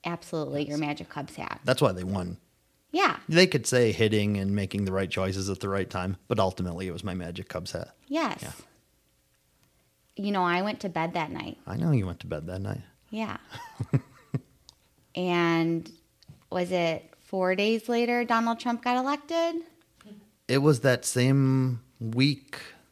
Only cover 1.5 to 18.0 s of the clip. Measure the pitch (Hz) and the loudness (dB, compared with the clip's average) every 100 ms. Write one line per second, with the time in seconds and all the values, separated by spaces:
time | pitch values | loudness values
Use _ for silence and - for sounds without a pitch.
1.5 | - - 127 127 90 92 98 90 87 _ | -6 0 2 2 2 -4 -4 -4 -8 _
2.5 | _ _ _ _ 320 403 - - 160 185 | _ _ _ _ 0 0 0 2 6 6
3.5 | 147 110 127 117 104 110 107 104 101 98 | 4 2 4 4 4 4 4 2 0 0
4.5 | 101 98 101 98 95 95 - 95 95 95 | 0 0 -2 0 0 -2 -2 -2 -2 -4
5.5 | 95 101 98 92 95 92 98 _ 107 95 | -4 -2 -2 -2 -4 -4 -6 _ 2 2
6.5 | - 90 85 95 85 95 90 85 85 - | 0 -6 -4 -6 -6 -6 -6 -6 -10 -8
7.5 | - 87 82 - _ _ 294 277 - - | -8 -6 -8 -10 _ _ -2 -2 -4 -10
8.5 | - - _ _ _ _ _ _ _ _ | -12 -20 _ _ _ _ _ _ _ _
9.5 | _ _ _ _ _ _ - 202 202 180 | _ _ _ _ _ _ -6 -2 0 2
10.5 | 175 202 208 196 165 165 175 156 - - | 2 0 -4 -4 -2 -2 -2 -4 -6 -10
11.5 | - - - 165 135 92 82 - 78 80 | -12 -8 -2 4 4 2 -6 -6 -8 -6
12.5 | 92 98 101 - _ _ 214 220 95 - | -6 -6 -6 -10 _ _ -8 -6 -8 -12
13.5 | - 932 - - 127 - - _ - - | -16 -16 -10 -4 -4 -4 -20 _ -10 -10
14.5 | _ - _ _ _ _ - 180 175 170 | _ -20 _ _ _ _ -4 0 2 4
15.5 | 165 165 165 - - _ _ _ - _ | 4 2 0 -4 -20 _ _ _ -20 _
16.5 | 180 180 185 170 160 - - _ 190 185 | -4 0 2 2 0 -8 -20 _ -2 0
17.5 | 185 208 226 - 233 | 2 2 2 0 0